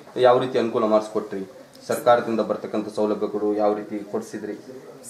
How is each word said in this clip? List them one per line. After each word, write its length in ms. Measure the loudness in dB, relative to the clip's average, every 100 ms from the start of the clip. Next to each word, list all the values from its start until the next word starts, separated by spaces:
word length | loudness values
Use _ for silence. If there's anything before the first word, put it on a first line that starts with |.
| -8 4
ಯಾವ 240 | 6 6
ರೀತಿ 200 | 4 0
ಅನುಕೂಲ 240 | 0 0
ಮಾಡಿಸ್ಕೊಟ್ರಿ? 680 | 2 2 2 -4 -4 -8 -10 -16 -20 -12 -6
ಸರ್ಕಾರದಿಂದ 520 | 0 4 4 4 0
ಬರ್ತಕ್ಕಂಥ 500 | 0 -4 -4 -6 -4
ಸೌಲಭ್ಯಗಳು 640 | -2 0 0 -2 -2 0
ಯಾವ 220 | 2 2 0
ರೀತಿ 360 | -4 -8 -6
ಕೊಡ್ಸಿದ್ರಿ? 420 | -6 -6 -10 -8 -10 -12 -18 -18 -18